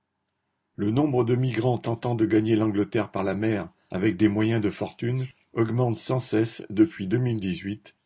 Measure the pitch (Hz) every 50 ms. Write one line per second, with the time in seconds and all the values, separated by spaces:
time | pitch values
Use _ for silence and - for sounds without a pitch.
0 | _ _ _ _ _ _ _ _ _ _ _ _ _ _ _ - 101 104 110 135
1 | 151 151 127 123 120 117 123 123 131 127 113 113 113 127 120 113 - 120 117 -
2 | - 123 120 110 110 101 113 107 110 110 117 107 110 110 101 101 101 95 - 110
3 | 101 95 - 98 95 98 95 95 107 113 110 101 85 85 - _ _ _ - 92
4 | 95 110 95 90 107 104 101 107 110 110 113 113 104 98 87 - 104 - - -
5 | 117 120 127 131 131 131 - _ _ _ - 113 113 110 113 123 127 120 110 -
6 | - - 131 127 - - - 107 113 113 - - - - 101 101 107 - - -
7 | 98 92 107 123 127 123 113 110 98 95 87 82 90 98 107 110 - - - _
8 | _